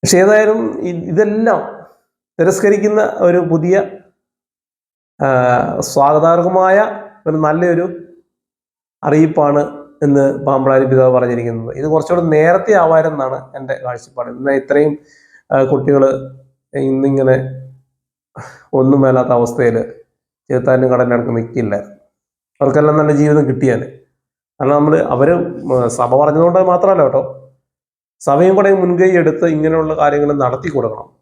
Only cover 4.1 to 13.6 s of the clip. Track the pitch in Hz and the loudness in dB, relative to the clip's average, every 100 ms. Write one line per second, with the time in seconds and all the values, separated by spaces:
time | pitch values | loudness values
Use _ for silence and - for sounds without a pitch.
4.1 | _ _ _ _ _ _ _ _ _ _ | _ _ _ _ _ _ _ _ _ _
5.1 | _ 139 131 123 123 147 - - - 139 | _ 0 2 2 0 -2 -6 -4 0 2
6.1 | 151 165 170 175 185 185 196 214 - - | 4 2 2 2 2 2 2 0 -4 -16
7.1 | _ - 156 151 160 175 170 175 - - | _ -6 -2 0 0 0 0 -2 -8 -18
8.1 | - _ _ _ _ _ _ _ _ 147 | -20 _ _ _ _ _ _ _ _ -2
9.1 | 151 160 156 147 143 147 - - _ 147 | 2 2 2 2 0 -2 -8 -20 _ 0
10.1 | 139 139 135 143 139 135 135 135 131 127 | 2 2 0 -2 0 2 2 2 4 4
11.1 | 127 123 120 120 113 113 131 151 156 151 | 2 0 -4 -4 -8 -10 -8 -2 -2 0
12.1 | 180 170 151 160 185 185 202 165 160 160 | -2 2 2 4 2 2 2 4 2 0
13.1 | 151 131 139 - 143 | -4 -6 -6 -12 -16